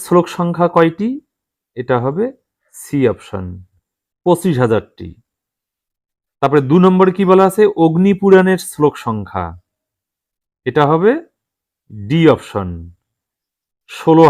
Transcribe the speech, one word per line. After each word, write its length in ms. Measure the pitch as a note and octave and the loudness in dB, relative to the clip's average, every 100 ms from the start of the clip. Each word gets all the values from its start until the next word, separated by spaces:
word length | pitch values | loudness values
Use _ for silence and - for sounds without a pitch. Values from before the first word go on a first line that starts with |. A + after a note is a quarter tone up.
শ্লোক 220 | - F3 F3 | 0 0 0
সংখ্যা 400 | - F3 E3+ E3+ | -6 -6 -2 -2
কয়টি? 420 | F3 E3 E3 G#3+ C#4 _ _ _ _ _ - | 2 0 -2 -8 -8 _ _ _ _ _ -16
এটা 200 | B2 B2 | -4 -2
হবে 200 | B2 D3+ A#3+ C4+ _ _ _ | -2 -4 -6 -8 _ _ _
সি 240 | - - C#3+ B2 | -20 -8 -2 -2
অপশন, 360 | F#2+ - G2 F2+ F2+ F#2 _ _ _ _ _ F3+ | -2 -10 -12 -12 -14 -20 _ _ _ _ _ -2
পঁচিশ 300 | E3+ F#3 C3 | -2 0 -2
হাজারটি। 500 | B2 G#2+ - _ F2 E2 _ _ _ _ _ _ _ _ _ _ _ _ | 0 0 -4 _ -20 -20 _ _ _ _ _ _ _ _ _ _ _ _
তারপরে 200 | C#3 D3 C3 | -2 0 2
দু 60 | E3+ | 2
নম্বরে 340 | F#3 F#3 F#3 | 4 4 0
কি 120 | F3+ F#3 | 0 2
বলা 140 | F#3+ F#3+ | 4 2
আছে? 120 | F#3 G#3+ - | 2 0 2
অগ্নি 280 | E3 D#3+ F#3+ | 0 2 0
পুরাণের 460 | G3 G3 F#3+ F#3 F#3 - | 0 4 4 4 -2 -6
শ্লোক 240 | - D3 - | -2 -2 -2
সংখ্যা, 420 | - G#2+ G2 F#2+ F2 F2 _ _ _ _ _ _ _ _ _ _ - | -8 -8 -8 -10 -10 -12 _ _ _ _ _ _ _ _ _ _ -6
এটা 160 | C3 C#3+ | 0 0
হবে 220 | D#3+ G3 D4 - _ _ _ _ _ _ | 2 0 -2 -8 _ _ _ _ _ _
ডি 300 | G#2+ G2+ D#3+ D#3+ | -16 -6 2 2
অপশন, 400 | A#2 - G#2+ F#2 E2+ E2+ F2 _ _ _ _ _ _ _ _ _ | 2 -2 -8 -8 -10 -16 _ _ _ _ _ _ _ _ _ _
ষোলো 340 | - - D#3+ | -8 0 4